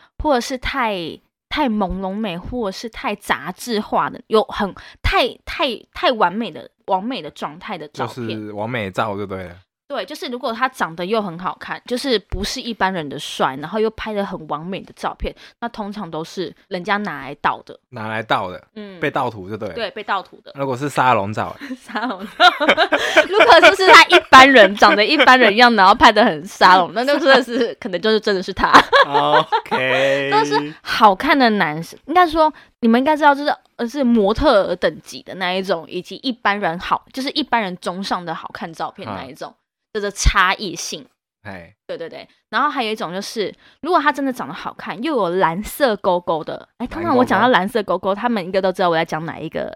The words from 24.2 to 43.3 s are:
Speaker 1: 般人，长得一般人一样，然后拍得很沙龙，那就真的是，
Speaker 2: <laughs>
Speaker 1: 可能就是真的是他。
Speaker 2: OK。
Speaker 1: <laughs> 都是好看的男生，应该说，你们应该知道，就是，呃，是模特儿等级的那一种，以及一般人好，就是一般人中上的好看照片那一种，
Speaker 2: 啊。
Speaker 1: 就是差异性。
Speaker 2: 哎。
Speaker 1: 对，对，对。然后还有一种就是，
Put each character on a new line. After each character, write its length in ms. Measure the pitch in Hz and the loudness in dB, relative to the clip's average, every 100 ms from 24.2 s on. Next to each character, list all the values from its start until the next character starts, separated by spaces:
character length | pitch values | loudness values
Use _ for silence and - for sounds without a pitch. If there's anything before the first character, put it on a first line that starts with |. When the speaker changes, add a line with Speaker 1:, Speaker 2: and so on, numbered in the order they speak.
| - | 8
Speaker 1:
般 180 | 269 269 | 10 10
人， 240 | 254 190 202 | 10 8 6
长 200 | 208 208 | 4 6
得 80 | |
一 140 | 214 294 254 | 4 4 6
般 140 | 254 | 8
人 120 | 220 | 6
一 40 | 208 | 6
样， 200 | 247 220 | 6 8
然 80 | 190 | 6
后 80 | 220 | 8
拍 160 | 269 | 6
得 120 | 214 | 6
很 220 | 226 156 180 | 4 2 -6
沙 320 | - 185 185 | 4 6 6
龙， 140 | 165 | 4
那 100 | 190 | -2
就 140 | 262 294 | 0 2
真 100 | 269 | 4
的 140 | 262 | 4
是， 320 | 240 240 226 - | 4 -2 -2 -4
Speaker 2:
<laughs> 40 | |
Speaker 1:
可 80 | 226 | -8
能 100 | 175 | -2
就 120 | 220 | 0
是 80 | 220 | 0
真 160 | 214 190 | 0 -2
的 80 | |
是 100 | 185 | -4
他。 180 | 185 165 311 - 554 294 | -2 6 6 6 4 4
Speaker 2:
OK。 1200 | 277 294 294 - - - - 131 131 135 - 139 | 2 2 2 2 -2 -2 -2 0 0 2 0 0
Speaker 1:
<laughs> 0 | |
都 140 | 427 147 | 0 0
是 260 | 143 147 - | -2 -4 -10
好 320 | - - 220 190 | -6 2 4 4
看 220 | 294 285 | 2 2
的 120 | 240 | 2
男 300 | 208 165 151 | 2 -2 -4
生， 160 | 165 - - | -10 -14 -2
应 80 | |
该 140 | 349 349 | 2 2
说， 260 | 320 311 - - - | 2 0 -2 -20 -2
你 60 | 226 | 2
们 120 | 240 | 2
应 40 | |
该 140 | 277 302 | 2 2
知 60 | |
道， 100 | 302 | 4
就 100 | 277 | 4
是， 80 | 294 - _ - | 0 -6 _ -10
呃， 100 | 233 | -6
是 160 | 285 | -2
模 280 | 247 233 190 | 2 4 2
特 360 | 170 302 208 170 | 2 2 4 2
儿 80 | 180 | -2
等 260 | 185 147 | -4 -4
级 220 | - - | -14 -18
的 100 | - 175 | -16 -8
那 160 | 180 | -6
一 120 | 185 | -4
种， 200 | 190 170 156 | -4 -4 -6
以 120 | 180 | -12
及 180 | - 190 | -12 -10
一 140 | 262 | -10
般 280 | 233 208 202 | -4 -2 -2
人 180 | 185 175 | -2 -4
好， 260 | - - _ | -4 -6 _
就 120 | - | -10
是 80 | 269 | -8
一 100 | 294 | -6
般 180 | 269 233 | -4 -2
人 160 | 196 180 | -4 -8
中 260 | - 180 | -8 -8
上 200 | 196 202 | -6 -6
的 120 | 170 165 | -8 -10
好 160 | - | -12
看 180 | - 170 | -14 -14
照 200 | 165 160 | -12 -12
片 160 | - 139 | -12 -12
那 180 | 98 131 | -12 -12
一 80 | |
种， 160 | 151 156 | -16 -18
Speaker 2:
啊。 80 | _ _ _ _ | _ _ _ _
Speaker 1:
就 80 | 214 | -6
是 120 | 202 | -6
差 420 | 196 - 208 185 | -4 -2 2 2
异 220 | - 196 - | 0 -6 -10
性。 280 | - 165 - _ _ _ | -12 -14 -18 _ _ _
Speaker 2:
哎。 320 | 107 92 85 _ - | -18 -18 -18 _ -14
Speaker 1:
对， 100 | 165 | -12
对， 100 | 160 | -12
对。 200 | 139 - _ - | -16 -20 _ -8
然 120 | 220 | -4
后 80 | 294 | -2
还 140 | 277 | -2
有 80 | 220 | -4
一 40 | 220 | -6
种 160 | 170 | -8
就 80 | 185 | -8
是， 340 | 202 | -8